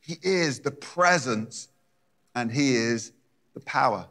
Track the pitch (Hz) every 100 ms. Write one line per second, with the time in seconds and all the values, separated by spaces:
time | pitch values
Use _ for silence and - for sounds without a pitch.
0 | - 170 180 190 165 123 139 135 - -
1 | 175 175 127 110 113 - - _ _ _
2 | _ _ _ - 120 120 139 123 117 117
3 | 110 _ _ _ _ - - - 135 101
4 | 87